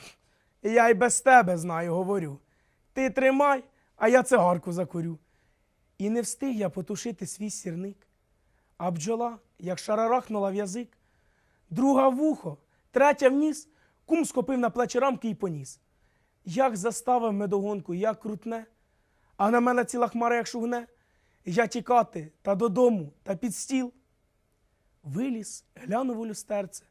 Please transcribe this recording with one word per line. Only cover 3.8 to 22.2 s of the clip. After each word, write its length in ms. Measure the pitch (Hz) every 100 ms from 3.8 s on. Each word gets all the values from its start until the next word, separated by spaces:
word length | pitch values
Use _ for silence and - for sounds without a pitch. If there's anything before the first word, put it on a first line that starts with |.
| _ -
а 120 | 226
я 140 | 254
цигарку 500 | 247 240 180 175 180
закурю". 460 | 175 175 170 165 156 _ _ _ _ _ _ _ -
І 120 | 202
не 100 | 233
встиг 360 | 220 - 277 220
я 140 | 185
потушити 560 | 185 165 202 240 185 180
свій 240 | - 208
сірник. 560 | - 185 165 196 190 _ _ _ _ _ _ _ -
А 120 | 180
бджола, 480 | 170 175 226 240 226 _ _
як 200 | 160 180
шарарахнула 720 | - 214 226 247 247 214 196
в 40 |
язик, 440 | 196 202 220 233 _ _ _ _ _ _ _ _
друга 380 | 165 269 269 269
в 140 | 254
ухо, 360 | 311 254 165 143 _ _ _
третя 380 | 254 285 285 262
в 40 |
ніс, 360 | 277 311 302 - _ _ _
кум 200 | - 330
схопив 340 | 277 254 254 262
на 120 | 233
плечі 280 | 240 240 247
рамки 300 | 269 226 226
і 60 |
поніс. 460 | 196 185 151 131 - _ _ _ _ _ _
Як 320 | 185 185 262 208
заставив 560 | 220 - - 247 226
медогонку, 600 | 202 202 202 202 208 170
як 260 | 175 214 -
крутне, 460 | 214 208 226 226 220 _ _ _ _ _ _ -
а 140 | 202
на 100 | 240
мене 240 | 247 247
ціла 240 | - 240 233
хмара, 280 | 233 233 240
як 100 | -
шугне. 400 | 240 233 240 233 _ _ _ _ _
Я 220 | 185 175 226
тікати, 680 | 240 - 240 - 170